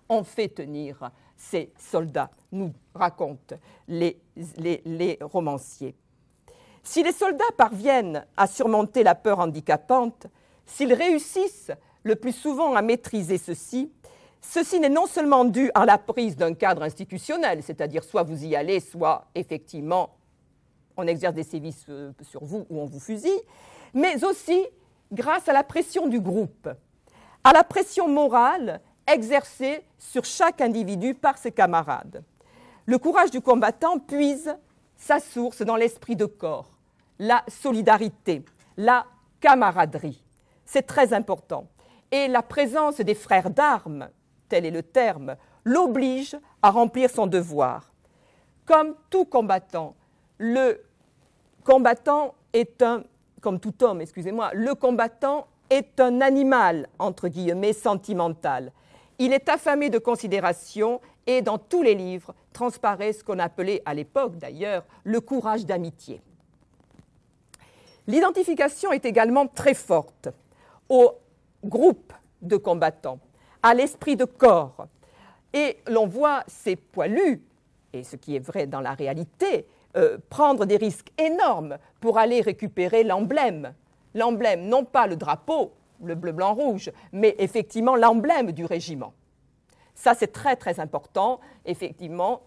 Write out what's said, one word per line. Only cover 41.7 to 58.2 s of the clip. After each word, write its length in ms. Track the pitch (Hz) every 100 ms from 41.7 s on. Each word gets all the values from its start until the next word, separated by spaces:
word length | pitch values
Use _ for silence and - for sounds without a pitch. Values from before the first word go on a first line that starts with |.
| _ _ _ -
Et 160 | 269 277
la 140 | 240
présence 560 | 233 - 277 262 302 285
des 180 | 208 208
frères 340 | - 190 180
d'armes, 600 | 160 294 226 165 147 - _ _ _ -
tel 180 | 175 165
est 60 |
le 120 | 165
terme, 520 | 165 262 233 165 135 127 _ _ 220
l'oblige 720 | 285 359 240 262 262 277 294 - _
à 100 | 208
remplir 380 | 208 233 247 254
son 180 | 247 196
devoir. 640 | 180 170 147 127 123 - _ _ _ _ _ _ _ -
Comme 300 | 320 311 302 -
tout 160 | 381 359
combattant, 680 | 254 214 190 - 170 156 - _ _ _ -
le 440 | 220 247 262 - - _ _ _ _ _ _ _
combattant 720 | - 262 240 247 - 294 285 - _
est 280 | 233 233 -
un, 220 | 233 233 - _ _ _
comme 180 | 214 185
tout 240 | 214 -
homme, 160 | 247 185
excusez-moi, 520 | 160 - 175 220 214
le 200 | 196 233 277
combattant 720 | 254 247 233 - 277 294 - _ -
est 300 | 269 - -
un 220 | 254 247
animal, 680 | 269 269 269 254 190 165 135 -
entre 280 | 196 185 175
guillemets, 460 | 160 175 175 202
sentimental. 960 | 214 233 196 - 190